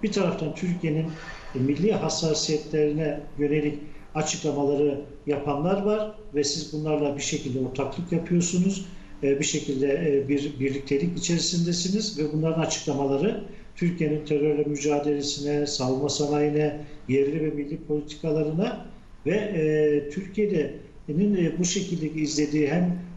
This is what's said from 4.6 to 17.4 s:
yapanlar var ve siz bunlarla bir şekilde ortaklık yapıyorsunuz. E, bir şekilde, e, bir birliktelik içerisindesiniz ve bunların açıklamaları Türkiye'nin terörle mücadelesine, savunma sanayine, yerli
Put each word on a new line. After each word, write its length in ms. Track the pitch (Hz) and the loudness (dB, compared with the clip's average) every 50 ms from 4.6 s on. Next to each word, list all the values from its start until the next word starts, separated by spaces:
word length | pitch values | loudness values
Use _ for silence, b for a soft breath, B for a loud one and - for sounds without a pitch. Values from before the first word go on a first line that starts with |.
| 139 139 147 139 147 147 135 - - - - - - | 2 2 4 4 2 2 2 -2 -6 -10 -16 -10 -4
yapanlar 540 | 147 147 135 - 147 143 139 151 180 196 202 | -2 -2 -2 0 -2 -2 0 2 0 0 2
var 300 | 196 208 208 220 214 - - - - - 135 | 2 0 0 0 -2 -6 -8 -14 -16 -4 -2
ve 80 | 147 147 | 0 0
siz 300 | - - 165 147 - 156 | 0 -2 -4 -6 -6 -6
bunlarla 420 | 151 151 156 151 143 147 143 143 | -4 0 0 0 2 2 0 -2
bir 40 | 139 | -2
şekilde 380 | 135 - 160 143 - 135 123 131 | -4 -4 -4 -4 -4 -4 -2 -2
ortaklık 520 | 131 - - - 135 - - - 170 - | -2 -2 -2 -4 -4 -4 -4 -6 -4 -2
yapıyorsunuz. 720 | 170 165 - - 175 170 - - - 180 185 196 - - B B B B B B B B - | -2 -2 0 2 2 2 2 2 2 2 2 2 2 -2 B B B B B B B B 2
E, 160 | 139 139 139 | 2 2 2
bir 60 | 151 | 2
şekilde, 420 | - - 151 - - 139 131 139 | 0 0 -2 -2 -2 0 2 2
e, 420 | 139 139 165 170 156 143 139 135 123 | 2 2 2 2 4 4 4 4 2
bir 300 | 143 143 143 - - 123 | 0 0 0 -2 -4 -2
birliktelik 580 | 135 135 131 139 - - 143 139 165 175 170 | -2 -2 -2 -2 -2 0 0 2 2 0 -2
içerisindesiniz 1040 | - - - 170 160 - - 180 170 170 175 175 - - 185 196 220 220 - - 143 | -2 0 2 2 2 2 0 2 2 2 2 2 0 0 0 0 0 0 -2 -2 -2
ve 140 | 151 147 151 | -2 0 0
bunların 280 | 156 156 165 160 165 | 2 2 2 2 2
açıklamaları 800 | 156 - - - - 156 135 135 139 135 139 139 160 214 233 - B B B B B B B | 0 0 -2 -2 -2 -2 0 0 2 2 2 2 2 2 0 -2 B B B B B B B
Türkiye'nin 500 | - 180 170 170 - 160 147 151 151 - | 0 0 0 2 2 0 0 0 -2 0
terörle 380 | - 151 143 147 151 147 147 147 | 0 2 2 4 2 4 2 2
mücadelesine, 1040 | 147 147 143 143 151 147 147 143 147 147 143 139 - - - 143 147 147 147 147 | 0 0 0 0 2 2 2 2 2 0 0 0 -4 -4 -4 -2 0 0 0 0
savunma 420 | 143 - - 131 127 131 135 147 143 | 0 -2 -2 0 0 0 2 0 0
sanayine, 720 | - - 151 143 147 147 147 151 147 151 151 147 147 B B B B B B | 0 0 0 2 2 2 2 2 4 2 2 2 0 B B B B B B
yerli 360 | - 127 139 139 143 151 160 | 2 4 4 4 4 2 0